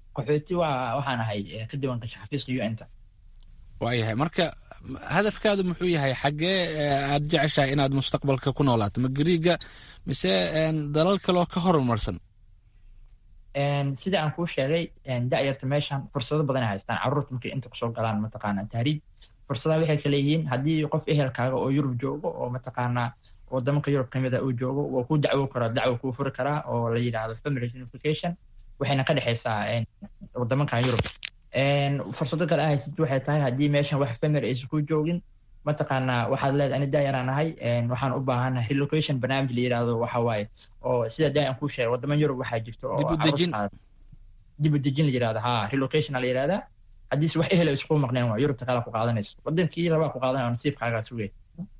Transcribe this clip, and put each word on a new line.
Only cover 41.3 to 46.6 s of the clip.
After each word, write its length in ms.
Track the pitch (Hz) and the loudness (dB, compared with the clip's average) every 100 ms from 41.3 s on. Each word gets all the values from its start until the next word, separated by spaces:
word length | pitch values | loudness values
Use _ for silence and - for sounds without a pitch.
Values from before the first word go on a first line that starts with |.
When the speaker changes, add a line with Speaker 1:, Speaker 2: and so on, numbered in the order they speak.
| 143 139 | 2 0
Speaker 1:
aan 100 | 131 | 0
kuu 80 | 143 | -4
sheegay, 220 | - 117 | 0 0
waddaman 260 | 123 139 147 | 0 0 2
Yurub 180 | 147 127 | 2 0
waxaa 200 | 113 117 | -4 -4
jirto 240 | 113 - 127 | -6 -8 -4
oo 100 | - | -2
Speaker 2:
Dib 140 | 139 | 0
u 60 | 160 | 2
dejin. 340 | 156 147 175 | 2 2 0
Speaker 1:
carruurta 240 | 107 101 - | 0 -4 -6
qaad-, 40 | - - - - - - - - | -20 -20 -20 -20 -20 -20 -18 0
dib 160 | 151 | 2
u 60 | 147 | 2
dejin 260 | 139 135 151 | 2 2 2
la 60 | |
yidhaahdo, 280 | 127 113 110 | 2 0 0
haa, 280 | 120 117 101 | 0 0 0
relocation 460 | 135 131 156 147 131 | 0 0 0 0 -2
la 120 | 127 | 0
yidhaahdaa. 340 | 127 143 208 | 0 0 -2